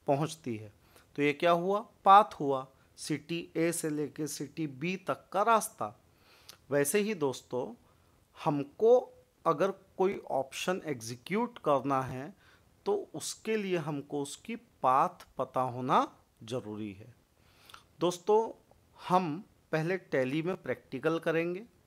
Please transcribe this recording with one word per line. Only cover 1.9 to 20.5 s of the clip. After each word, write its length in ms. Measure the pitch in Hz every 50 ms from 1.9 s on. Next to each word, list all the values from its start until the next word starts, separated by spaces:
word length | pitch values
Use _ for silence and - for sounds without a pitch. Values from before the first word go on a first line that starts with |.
| _ _ -
पाथ 280 | 196 196 208 214 214 - -
हुआ, 280 | 156 139 135 131 131 - _ _ _ _ _ -
सिटी 520 | - - 156 135 143 - 170 170 - - - 156
ए 140 | 165 170
से 180 | 165 165 - 156
लेके 380 | 151 151 151 135 143 - 156 139
सिटी 400 | - - 151 127 - - 160 147
बी 300 | 131 127 147 175 185 185
तक 320 | - - 135 - - _
का 120 | - 185
रास्ता। 580 | 208 226 226 214 - - - - 113 104 104 _ _ _ _ _ _ _ - - - - - _ _ -
वैसे 300 | 131 143 143 143 - 208
ही 140 | 202 214 220
दोस्तों, 720 | 170 147 135 123 - - - - 123 139 202 240 - _ _ _ _ _ _ _ _ _ _ _ - -
हमको 680 | 160 147 143 139 - - - 214 226 247 247 - - - - - _ _ _ -
अगर 260 | 165 156 143 185 190
कोई 460 | 185 - _ _ _ - 185 196 214 220
ऑप्शन 640 | - - - 135 131 - - - - 185 185 185 -
एग्जीक्यूट 760 | 156 143 120 110 113 123 120 - - 175 214 240 233 240 -
करना 420 | - 156 143 135 120 143 139 131
है, 340 | 131 123 - 127 135 175 202 _ _ - _ _ _ _ _ _ -
तो 240 | 196 208 - - - -
उसके 440 | 151 - - - - - 220 220 214
लिए 200 | 202 190 180 170
हमको 440 | 143 156 151 143 - - 151 147
उसकी 340 | 143 143 - - _ - 233
पाथ 720 | 233 - _ _ _ - 127 127 139 160 180 180 - - _ _ -
पता 240 | 131 - - 131
होना 560 | 127 127 120 127 127 131 170 226 269 - - _ _ _ _ _ 117
ज़रूरी 500 | 110 123 127 - 104 107 104 110 104 95
है। 220 | 95 110 120 120 _ _ _ _ _ _ _ _ _ _ - - - _ _ _ -
दोस्तों, 640 | 160 175 175 - - - 214 220 226 247 - _ _ _ _ _ _ _ _ - - -
हम 340 | 180 185 185 160 143 180 220 _ _ _ _ -
पहले 260 | - 156 156 170 190 180
टैली 440 | 185 - - 135 131 127 135 160
में 160 | 156 180